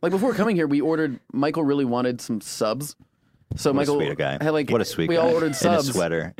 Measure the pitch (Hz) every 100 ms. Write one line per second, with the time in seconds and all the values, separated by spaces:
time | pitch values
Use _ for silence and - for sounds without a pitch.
0 | 170 190 247 220 214 185 151 143 156 160
1 | 156 123 _ 120 147 160 147 143 131 120
2 | 123 123 - 110 - - 110 120 147 -
3 | _ _ _ _ - - 151 139 143 147
4 | 143 143 147 139 151 156 127 117 104 -
5 | 165 165 165 165 160 139 170 170 139 107
6 | 85 82 80 -